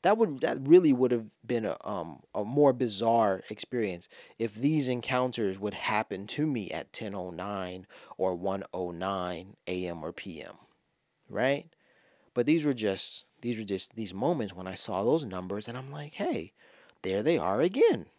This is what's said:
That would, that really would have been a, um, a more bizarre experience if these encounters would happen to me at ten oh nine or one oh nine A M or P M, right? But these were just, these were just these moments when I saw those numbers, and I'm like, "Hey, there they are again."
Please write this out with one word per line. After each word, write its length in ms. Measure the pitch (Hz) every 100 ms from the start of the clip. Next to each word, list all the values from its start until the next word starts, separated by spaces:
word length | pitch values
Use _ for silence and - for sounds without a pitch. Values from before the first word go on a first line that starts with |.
That 160 | 175 220
would, 240 | 214 135
that 160 | 151 240 135
really 240 | 175 160
would 200 | 123 127
have 200 | 120 107 -
been 180 | 117 120
a, 140 | 104 -
um, 340 | - 101 82 67 _
a 80 | -
more 300 | 104 143 143
bizarre 680 | 123 123 98 117 117 107 95 -
experience 600 | 110 - 123 104 87 - - - -
if 160 | 113
these 360 | 104 139 156 127
encounters 680 | 123 - 127 127 120 101 95
would 160 | 101
happen 540 | 101 - 107 - 95 101
to 180 | -
me 260 | 156 127 90
at 200 | 80 -
ten 240 | - 107
oh 140 | 98 90
nine 580 | 85 98 101 92 92 92 - - -
or 180 | 92
one 280 | 87 95 98 -
oh 180 | 92 87
nine 640 | 85 92 95 90 85 95 -
A 220 | - 92 90
M 160 | 85
or 80 | 78
P 320 | - 98 78
M, 120 | 82 - _ _ _ _ _ _ _
right? 380 | 98 127 143 - _ _ _ _ _ _
But 120 | -
these 200 | 123 160
were 80 | 147
just, 540 | 123 107 95 - - - _
these 160 | 120 110
were 80 |
just 300 | 104 95 -
these 180 | 113 101
moments 400 | 95 135 165 104
when 140 | 90 92
I 80 |
saw 260 | 92 - 95
those 240 | 110 160
numbers, 440 | 127 92 92 101 120
and 80 | 123
I'm 120 | 135
like, 220 | 147 147
"Hey, 400 | - 269 262 85 _ - - - _
there 220 | 92 95
they 140 | 123 160
are 240 | 85 104
again." 460 | 170 220 453 110 -